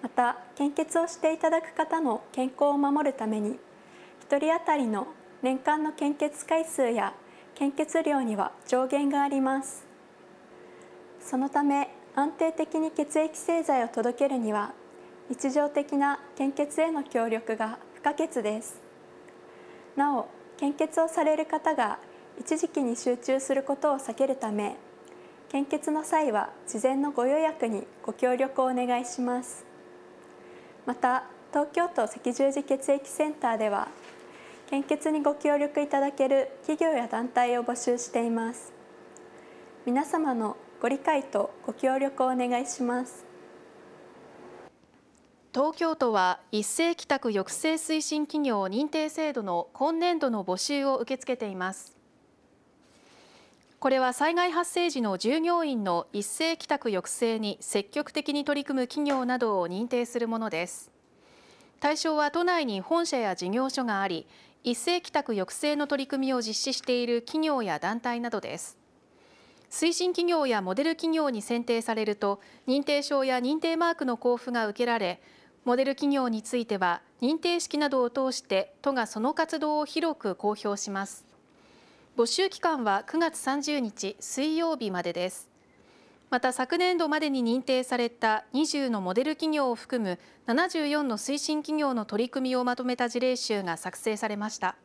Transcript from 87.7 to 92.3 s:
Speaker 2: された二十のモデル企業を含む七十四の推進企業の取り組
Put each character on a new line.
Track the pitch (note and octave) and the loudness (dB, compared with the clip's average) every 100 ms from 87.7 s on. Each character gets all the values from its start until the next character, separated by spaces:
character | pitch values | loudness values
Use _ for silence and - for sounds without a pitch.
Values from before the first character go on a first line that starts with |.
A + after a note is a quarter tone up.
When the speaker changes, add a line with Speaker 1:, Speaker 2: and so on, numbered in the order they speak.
| B3+ | 0
Speaker 2:
さ | B3+ B3 | 2 0
れ | A#3+ | 0
た | A#3 A3 G#3+ - | 0 0 0 0
二 | B3+ D#4 | 0 0
十 | C#4+ C4+ | 0 0
の | A3 | 0
モ | F3+ | 0
デ | F#3+ | 0
ル | C4+ D#4 | 0 0
企 | D#4+ D4+ | 0 0
業 | C4+ | 0
を | A#3 | -2
含 | - B3+ | -4 -2
む | G3+ F3 - - - | -2 -4 -8 -16 0
七 | A#3+ F4+ | 2 2
十 | E4+ D4 | 0 0
四 | D4 C#4+ | 0 0
の | G#3+ | -2
推 | - C#4+ | -2 -4
進 | - D4+ | -2 -2
企 | D4+ D4+ | -2 0
業 | C#4+ | 2
の | B3 G#3 | 0 -2
取 | G#3 | -2
り | |
組 | B3 | 0